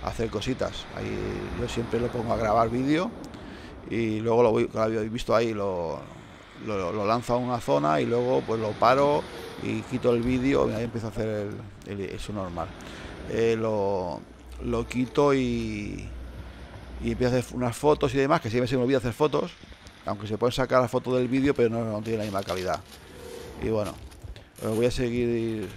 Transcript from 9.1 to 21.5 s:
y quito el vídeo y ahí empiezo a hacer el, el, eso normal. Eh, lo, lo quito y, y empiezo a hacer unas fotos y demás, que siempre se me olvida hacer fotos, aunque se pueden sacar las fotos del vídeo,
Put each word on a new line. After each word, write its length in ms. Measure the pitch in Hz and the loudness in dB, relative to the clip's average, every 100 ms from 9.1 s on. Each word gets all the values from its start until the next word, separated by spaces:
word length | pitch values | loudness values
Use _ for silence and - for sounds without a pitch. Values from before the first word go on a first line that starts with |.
| 147 - - - - | 2 -2 -10 -12 -8
y 200 | - 110 | -4 -4
quito 300 | 104 123 123 | -4 0 2
el 120 | 120 | 2
vídeo 440 | 117 127 131 139 135 | 2 2 2 4 2
y 20 | |
ahí 120 | 110 117 | 0 -4
empiezo 200 | 113 110 | -4 -6
a 40 | |
hacer 160 | 104 110 | -4 -2
el, 240 | 107 104 104 107 - - | -2 -4 -8 -12 -16 -10
el, 160 | 101 98 | -6 -6
eso 240 | - - | -6 -6
normal. 340 | 104 92 85 82 - - - - - - | -6 -6 -6 -6 -8 -14 -14 -14 -12 -6
Eh, 260 | 110 113 113 | 0 2 2
lo, 640 | 113 107 98 98 90 64 - - - - | 0 0 0 0 -2 -6 -10 -20 -18 -10
lo 240 | 131 117 117 | -2 -2 0
quito 480 | 123 123 - 143 139 | -2 0 4 6 6
y, 720 | 123 117 113 104 104 95 101 - - - - - - - - - | 2 0 -2 -4 -6 -8 -10 -12 -12 -14 -16 -16 -16 -16 -14 -6
y 80 | 113 | -4
empiezo 240 | 110 123 127 | 2 2 2
a 40 | |
hacer 160 | 120 123 | 0 -2
unas 220 | 123 113 | -2 2
fotos 380 | 147 151 143 131 | 4 4 4 2
y 20 | |
demás, 240 | 135 160 | 4 4
que 80 | 117 | 2
siempre 180 | 117 123 | 0 2
se 80 | 131 | 2
me 40 | |
olvida 160 | 123 135 | 4 2
hacer 160 | 117 | 2
fotos, 380 | 107 151 143 175 - - - - - - | 2 2 2 -2 -6 -20 -20 -20 -12 -6
aunque 180 | 104 104 | -6 -4
se 140 | 104 | 0
pueden 140 | 120 | 0
sacar 280 | 120 123 127 | 2 4 6
las 80 | 123 | 4
fotos 240 | 127 120 | 0 2
del 140 | 127 127 | 2 2
vídeo, 260 | 131 135 | 2 2